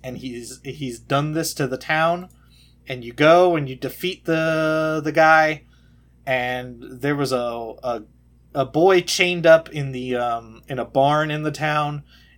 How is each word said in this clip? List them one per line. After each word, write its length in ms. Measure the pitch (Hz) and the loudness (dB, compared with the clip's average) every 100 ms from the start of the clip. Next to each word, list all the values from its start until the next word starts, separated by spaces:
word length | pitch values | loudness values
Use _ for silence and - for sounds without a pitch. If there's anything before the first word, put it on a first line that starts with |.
and 140 | 131 123 | -14 -12
he's, 420 | 127 120 117 - | -12 -12 -14 -16
he's 340 | 139 127 131 117 | -14 -10 -10 -10
done 340 | - 139 151 | -4 -2 -2
this 200 | 156 160 | -4 -4
to 120 | - 135 | -4 -4
the 100 | 127 | -4
town. 520 | - 156 165 175 185 _ _ _ _ _ - | -4 0 0 -2 -6 _ _ _ _ _ -12
And 160 | 127 | -10
you 80 | 120 | -8
go 420 | 120 151 175 180 165 | 2 6 8 6 2
and 120 | 135 | -4
you 80 | 127 | -8
defeat 480 | 131 - 180 - | -10 -6 -8 -6
the, 760 | - 160 160 160 156 156 156 156 | -4 -2 0 0 0 0 -2 -2
the 100 | 156 | -2
guy, 520 | 156 160 160 156 151 _ _ _ _ _ _ - | 4 6 6 4 -2 _ _ _ _ _ _ -6
and 560 | 127 123 123 127 120 123 127 | -4 -4 -6 -10 -16 -16 -6
there 140 | 143 | -2
was 180 | 143 139 | -2 0
a, 40 | 127 | -2
a, 680 | 120 117 113 107 127 117 104 _ _ _ _ | -4 -6 -10 -10 -8 -8 -10 _ _ _ _
a 100 | 139 | -4
boy 380 | 131 151 185 185 | -2 4 4 4
chained 440 | 175 - 180 175 165 | 2 0 0 2 6
up 220 | 160 - | 6 4
in 240 | 151 139 | -8 -6
the, 240 | 127 127 123 | -6 -4 -2
um, 460 | 120 117 113 113 - | -2 -4 -8 -20 -10
in 100 | 131 | -8
a 60 | 113 | -4
barn 440 | 135 139 151 156 | 2 2 2 -2
in 120 | 151 | -4
the 100 | 151 | -6
town, 500 | 143 151 151 147 147 - _ _ | -4 -2 -2 -4 -6 -14 _ _